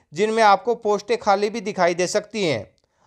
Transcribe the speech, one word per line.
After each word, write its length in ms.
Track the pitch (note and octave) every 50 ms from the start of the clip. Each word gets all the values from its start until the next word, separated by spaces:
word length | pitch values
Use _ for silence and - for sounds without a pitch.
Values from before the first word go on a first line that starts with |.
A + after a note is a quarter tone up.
| _ _ D3
जिनमें 300 | E3+ G#3 A3 A3 A3+ A3
आपको 320 | G3+ G3 F#3+ - A#3+ A3+
पोस्टें 400 | A3+ - G#3 G#3 G3 - - A#3 A3+
खाली 300 | - G#3+ G3 G3+ G#3 A3
भी 120 | G3+ A#3
दिखाई 320 | F#3+ G#3+ F3+ F#3+ F3 F3 F3
दे 140 | E3+ F3+
सकती 360 | E3+ - G#3 G3+ - - G#3+ F#3+
हैं 240 | D#3 B2+ G#2 F#2 _ _ _ _ _ _ _ _